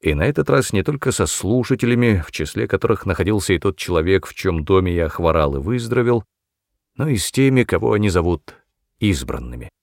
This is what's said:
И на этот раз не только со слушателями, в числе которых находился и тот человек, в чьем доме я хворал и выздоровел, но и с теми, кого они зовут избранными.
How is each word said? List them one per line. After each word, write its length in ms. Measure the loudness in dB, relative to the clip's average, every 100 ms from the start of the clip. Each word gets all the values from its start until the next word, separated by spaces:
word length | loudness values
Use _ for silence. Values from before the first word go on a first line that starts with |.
И 120 | 0
на 140 | 0 0
этот 240 | 0 2
раз 200 | 0 2
не 120 | -2
только 280 | -2 -2 -4
со 140 | -2 -2
слушателями, 960 | -2 0 0 0 0 2 2 2 2
в 80 | -2
числе 360 | -6 -6 -4 -2
которых 400 | 0 0 -2 -2
находился 460 | -2 0 0 2
и 40 | 0
тот 180 | 0 -4
человек, 520 | -2 0 2 2 0
в 80 | -6
чьем 280 | -2 -2
доме 300 | 2 2 2 0
я 140 | -2
хворал 460 | 0 0 2 2 -2
и 40 |
выздоровел, 680 | -4 -4 -2 0 2 0 -2 _ _ _ _ _ _ -6
но 100 | -2
и 100 | 0
с 140 | -2
теми, 320 | 2 4 4
кого 300 | 2 0 2
они 160 | 2 2
зовут 460 | 2 0 -2 -6 -20 _ _ _ _
избранными. 720 | 0 0 -4 -8 -8 -12 -16 _